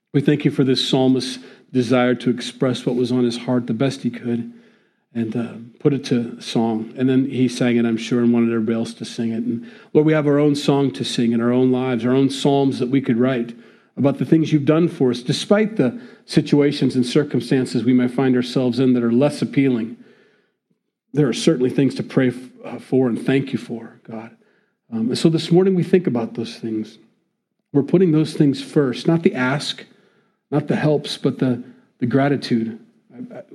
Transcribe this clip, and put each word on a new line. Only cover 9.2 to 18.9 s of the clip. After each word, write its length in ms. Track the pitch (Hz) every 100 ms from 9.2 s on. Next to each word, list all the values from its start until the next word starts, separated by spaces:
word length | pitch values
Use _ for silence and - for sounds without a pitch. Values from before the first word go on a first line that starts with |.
| 113
it. 120 | 113
And 260 | 117 117 - - -
Lord, 120 | 156 156
we 80 |
have 140 | 156 147
our 120 | 143
own 160 | 147 143
song 360 | - 139 135
to 100 | -
sing 280 | 117 - 117
in 100 | 117
our 100 | 120
own 200 | 123 127
lives, 340 | 127 131 120 120
our 80 |
own 160 | 131 135
psalms 500 | - 147 139 139 113
that 100 | 127
we 120 | 135
could 160 | 135 113
write 380 | 127 127 117 - - _ _ -
about 240 | 131 135
the 60 | 151
things 280 | 160 151
you've 120 | 156 139
done 220 | 156 170
for 220 | - 131
us, 120 | 123
despite 540 | - - - 208 214 -
the 240 | 127 113 - - -
situations 680 | 165 - 147 143 143 131 127
and 100 | 123
circumstances 800 | 156 143 127 - 135 127 123
we 100 | 117
may 140 | 127 123
find 280 | - 131 127
ourselves 440 | 123 139 127 120
in 140 | 131